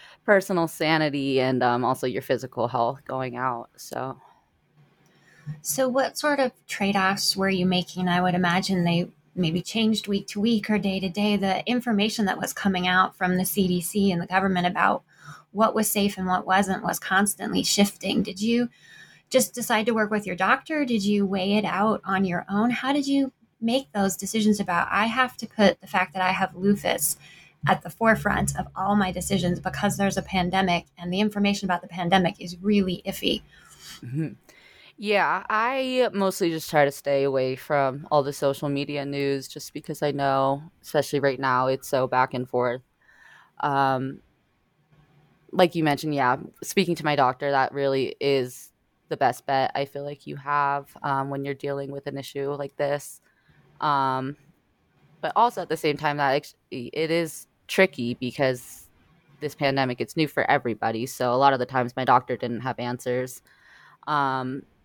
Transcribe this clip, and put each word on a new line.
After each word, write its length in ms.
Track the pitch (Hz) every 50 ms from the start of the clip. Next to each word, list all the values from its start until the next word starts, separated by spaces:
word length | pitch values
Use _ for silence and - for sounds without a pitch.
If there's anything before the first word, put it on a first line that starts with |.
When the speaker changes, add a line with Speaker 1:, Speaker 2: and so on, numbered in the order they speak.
| - - - _ _
Speaker 1:
personal 440 | - 208 190 190 - 190 175 165 156
sanity 720 | - - 160 151 160 156 156 147 139 143 135 139 131 131
and, 200 | 127 131 131 123
um, 220 | 123 120 123 123 127
also 240 | 120 131 - 131
your 140 | 127 101 123
physical 480 | - - 135 110 127 123 - 127 113 120
health 340 | 135 123 117 120 139 135 _
going 320 | - 131 131 131 127 120
out. 360 | 123 127 131 120 117 - - _
So. 460 | - - - - 120 127 135 131 - - - _ _ _ _ _ _ _ _ _ _ _ _ _ _ _ _ _ _ _ _ _ - - 147 - -
Speaker 2:
So 260 | - - - 262 262
what 300 | 254 240 269 262 - -
sort 220 | - - 302 285 277
of 120 | 262 240 - _ _
trade-offs 680 | - - - 202 196 196 196 190 190 196 196 - - -
were 140 | 196 190 190
you 160 | 190 180 180
making? 420 | 185 180 180 175 - - 185 185
I 140 | 180 175 180
would 140 | 180 185 175
imagine 480 | 180 185 175 170 190 185 - 190 180 170
they 260 | 170 170 170 175 - - _ _ _ -
maybe 260 | 180 180 160 165 180
changed 460 | - - - 226 220 220 220 208 -
week 200 | 208 202 196 196
to 120 | - - 208
week 300 | 202 233 233 208 208 -
or 80 | 214
day 220 | 202 185 196 190 190
to 100 | 190 185
day. 280 | 170 208 208 208 208
The 300 | 196 196 190 185 - -
information 580 | - 247 247 - 247 214 196 208 220 - - 208
that 140 | 185 - -
was 140 | - - -
coming 340 | - - 202 190 180 180
out 300 | 185 180 185 185 - -
from 200 | - 190 180 185
the 80 | 185 185
C 220 | - - 208 190
D 140 | 180 180 180
C 300 | 165 - - 208 196 196
and 100 | 180 170
the 60 | 175
government 400 | - 185 190 190 190 185 180 175
about 360 | 180 190 - 185 185 - - - _ _ - - - - - - _
what 240 | - 196 220 - -
was 160 | 220 214 -
safe 260 | - 214 202 202 202
and 100 | 190 185
what 180 | 185 185 180 -
wasn't 380 | 185 185 196 196 190 190 - -
was 160 | 170 180 -
constantly 640 | - - 190 190 208 208 - - 196 - - 185 -
shifting. 600 | - - 208 202 202 - - - 190 - - 196
Did 180 | - 180 190
you 280 | 208 226 233 240 247 240 - _ - - - - - - - - _ _
just 240 | - 262 247 - -
decide 320 | 247 226 - 233 214 214
to 60 | 240 226
work 180 | 220 214 208
with 140 | 214 208 208
your 100 | 190 180
doctor? 500 | 175 185 202 262 277 - - 320 294 285
Did 180 | 247 233 208 196
you 220 | 202 208 202 202
weigh 300 | 185 196 190 185 202 202
it 100 | 214 202
out 360 | 160 175 185 208 220 202 - -
on 180 | 175 190 190 196
your 220 | 185 175 - - -
own? 200 | 196 208 226 247
How 240 | 240 - 262 262 277
did 140 | 294 277
you 260 | 277 277 277 269 262 - _ _ _ _ _
make 320 | 226 226 240 269 269 -
those 240 | - 202 196 196 -
decisions 440 | - 202 - - 220 208 214 208 208
about, 280 | 196 - 175 175 - -
"I 160 | - 196 214
have 280 | 233 226 262 254 247 -
to 100 | - 233
put 340 | - - - 208 196 - -
the 60 | -
fact 260 | - - 185 185 185 -
that 80 | 185
I 100 | 185 185
have 240 | 185 180 190 180 -
lupus 640 | 180 190 202 208 202 - - - - - - - - - - - - - - _ _ -
at 140 | 160 190 -
the 80 | - 175
forefront 680 | - - 226 226 214 - - 208 196 180 196 - -
of 100 | - 190 - -
all 200 | 185 190 196 208
my 160 | 208 190 185
decisions 480 | 180 185 175 - 196 185 180 175 180 -
because 380 | - 180 - - 202 202 -
there's 200 | 196 196 196 190
a 40 | 190
pandemic 640 | 185 - 190 185 180 180 185 190 196 180 175 165 - _ _
and 140 | - 175 175
the 80 | 180 196
information 460 | 214 214 202 202 202 202 202 202 202
about 160 | 180 180 175
the 60 | -
pandemic 520 | - 170 185 175 170 190 190 180 170 - -
is 180 | - 175 180
really 440 | 175 185 208 208 202 190 185 175 - -
iffy"? 360 | 196 185 - - - - 214 - - - - - - - - - - - -
Speaker 1:
Mm-hmm. 320 | - 120 131 151 160 139 202 - _ - - - - - - - - - _
Yeah, 480 | - 208 208 208 196 165 143 165 190 - -
I 600 | 220 214 226 247 269 269 269 254 254 254 247 220 -
mostly 380 | 202 196 190 185 - 196 170
just 180 | 160 160 - -
try 160 | 170 151 143
to 60 | 139
stay 320 | - - - 143 143 139 139
away 320 | 139 135 131 131 131 131
from 520 | 127 - - 151 143 135 131 131 143 160 -
all 100 | 151 147
the 100 | 135 143
social 380 | 139 - 147 139 135 - 156 143
media 360 | 139 139 139 139 147 143 139
news 420 | 143 143 143 139 139 139 139 131
just 260 | - - 147 - - -
because 300 | 151 - - 151 - 156
I 80 | 147
know, 500 | 139 143 139 139 135 135 135 135 139 143 156 170 - _ -
especially 360 | - - 151 139 - 147 143
right 200 | 135 139 127 123
now, 280 | 135 131 127 127 131
it's 200 | 131 131 131 -
so 200 | - 143 127 131
back 280 | - 123 127 131 131 -
and 120 | 123 127
forth. 360 | - - 123 123 123 120 127 - _ _ _ _ _ _ - - - - - - _ _ -
Um, 600 | - 147 139 139 139 135 135 127 135 131 139 - _ _ _ _ _ _ _ _ _ _ _ _ _ _ _ _ _ _ _ _ _ _ _ _ _ -
like 220 | - - 185 165 -
you 100 | 165 156
mentioned, 300 | 147 143 - - 156 147
yeah, 240 | 139 127 123 131 147 - - - _
speaking 320 | - - - 202 180 165 170
to 100 | - 151
my 100 | 151 147
doctor, 340 | 139 131 127 131 - 147 139
that 240 | 139 135 131 - -
really 420 | 143 139 139 135 135 127 85 - -
is 520 | - 139 139 135 123 127 - - - - _ _ _ _ _ _ _ -
the 80 | 156
best 280 | - 139 120 127 - -
bet 240 | - 139 135 135 - -
I 120 | 135 143
feel 180 | 139 - 143 143
like 240 | 143 147 - -
you 80 | 147 143
have, 600 | 143 135 143 147 147 143 139 143 143 139 - - -
um, 280 | - 143 139 135 135 139
when 120 | 139 139 139
you're 100 | 143 139
dealing 360 | 131 - 143 139 139 139 139
with 140 | 139 139 -
an 120 | 143 139
issue 360 | 139 135 - - 139 139 139 147
like 220 | 143 143 139 -
this. 420 | - 147 139 147 143 - - - - _ _ _ _ _ _ _ _ _ _ _ -
Um, 560 | - 151 143 139 135 135 131 131 131 135 143 - _ _ _ _ _ _ _ _ _ _ _ _ _ _ _ _
but 120 | - 160 -
also 280 | 196 233 240 - 196 175
at 60 | -
the 80 | 156
same 200 | - - 156 143
time, 200 | - 151 151 143
that 180 | 147 143 135 135
ex-, 200 | 151 - - - _ _ _
it 400 | - 135 120 - - 151 160 156
is 380 | 165 170 165 156 - - - - _ _ _
tricky 460 | - - - 190 185 - - 120 120 123
because 720 | - 127 123 - - 139 131 127 123 - - - - - - _ _ _ _ _ _ _ _ _ _
this 140 | 151 143 -
pandemic, 440 | - 147 139 135 139 135 127 123 -
it's 160 | 127 - -
new 120 | 160 156
for 220 | 143 - - - -
everybody. 580 | 135 139 - 123 107 - - 113 113 113 123
So 260 | 131 - - 127 123 120
a 20 |
lot 180 | 131 139 139 135
of 60 | 123
the 60 | 123
times 300 | - 131 131 120 123 -
my 100 | 135 127
doctor 320 | 131 123 123 - - 123
didn't 240 | - - 117 120 113
have 180 | 123 131 117 -
answers. 640 | 123 123 123 123 - 127 123 127 127 127 - - - _ _ _ _ - - - - - - _ -
Um, 560 | - 151 143 139 135 131 131 127 127 135 143 - _ _ _